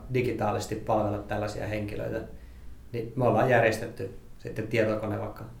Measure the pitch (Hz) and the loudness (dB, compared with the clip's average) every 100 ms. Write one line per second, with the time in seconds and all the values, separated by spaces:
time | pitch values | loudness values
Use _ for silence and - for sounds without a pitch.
0 | - 127 120 101 104 101 - - - 107 | -2 0 2 2 0 0 -2 -4 2 2
1 | 104 101 - 104 104 107 101 107 101 - | 2 0 -2 -2 -2 -4 -4 -2 -2 -4
2 | 117 113 - - - - - - - 117 | -4 -4 -6 -12 -14 -14 -12 -12 -8 -6
3 | 113 - 120 107 127 120 113 107 - - | -4 2 4 6 8 8 6 4 -2 -6
4 | 95 - - - - - 107 120 110 107 | -8 -10 -14 -12 -8 -6 0 2 4 2
5 | 107 104 104 - 110 - | 0 -2 -4 -8 -12 -14